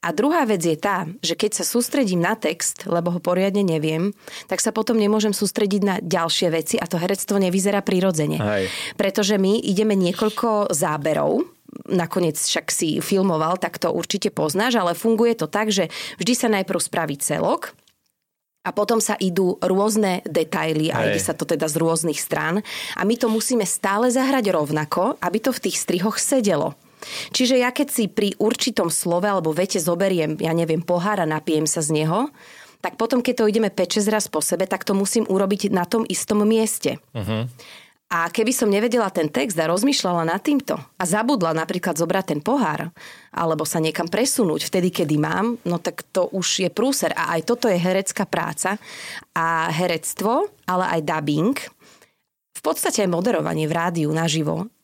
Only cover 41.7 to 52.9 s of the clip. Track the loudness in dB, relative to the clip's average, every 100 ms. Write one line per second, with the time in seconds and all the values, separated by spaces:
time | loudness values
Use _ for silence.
41.7 | -4 -2 -2 0 0 0 -4 0 0 0
42.7 | -2 -6 -10 -20 -20 -12 -4 0 0 0
43.7 | 0 0 -2 -2 0 0 2 0 0 -2
44.7 | 0 0 0 0 2 0 0 -2 -2 -4
45.7 | -2 -4 -8 -4 -2 0 -2 -2 0 -2
46.7 | 0 0 0 -2 -2 -2 -2 0 0 2
47.7 | 2 2 0 -2 -4 -2 -2 -4 -4 -4
48.7 | -4 -8 -16 -14 -14 -8 -2 0 0 0
49.7 | 0 0 -2 -4 -4 0 0 -2 -6 -4
50.7 | 0 0 0 0 -2 0 0 2 -2 -6
51.7 | _ -20 -20 -20 _ _ _ _ -8 -4
52.7 | -2 -2